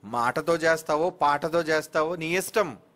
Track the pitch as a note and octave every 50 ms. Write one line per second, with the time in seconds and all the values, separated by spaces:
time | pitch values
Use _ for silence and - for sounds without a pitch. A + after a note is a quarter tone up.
0 | - G2+ A#2 A#2+ A#2 B2 C3 D#3+ D3+ E3 E3+ E3+ D#3+ D#3+ E3 D#3+ D#3+ - D#3 D3+
1 | D#3+ F#3 F3+ - D3+ D3 C#3+ C#3+ C#3+ E3 D#3 E3+ E3 D#3 D#3+ D#3 D3+ D3+ - D#3+
2 | D#3 D#3+ F3+ F3 D#3+ D#3+ E3+ F#3 F3+ - - A3+ G3+ E3 A#2 F#2+ - _ _